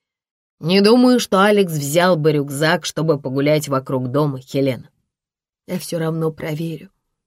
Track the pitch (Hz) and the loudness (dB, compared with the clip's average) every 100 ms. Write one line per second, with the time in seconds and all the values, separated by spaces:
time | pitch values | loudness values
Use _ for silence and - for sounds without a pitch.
0 | _ _ _ _ _ _ 220 185 208 247 | _ _ _ _ _ _ 0 2 4 6
1 | 254 247 - 196 202 208 185 156 139 160 | 6 4 2 2 4 4 2 -2 -2 2
2 | 180 170 151 151 143 135 156 170 - - | 2 2 2 0 -2 -2 0 -2 -4 -6
3 | 156 147 139 131 143 151 147 135 131 135 | -2 -2 -2 -2 0 0 0 -4 -2 -4
4 | 127 135 147 131 - 143 135 120 - _ | -2 -2 -2 -4 -6 -2 -2 -4 -10 _
5 | _ _ _ _ _ _ - 180 - 175 | _ _ _ _ _ _ -10 -10 -6 -6
6 | 160 165 160 156 151 151 165 156 - _ | -4 -2 -4 -6 -8 -6 -8 -10 -16 _
7 | _ _ | _ _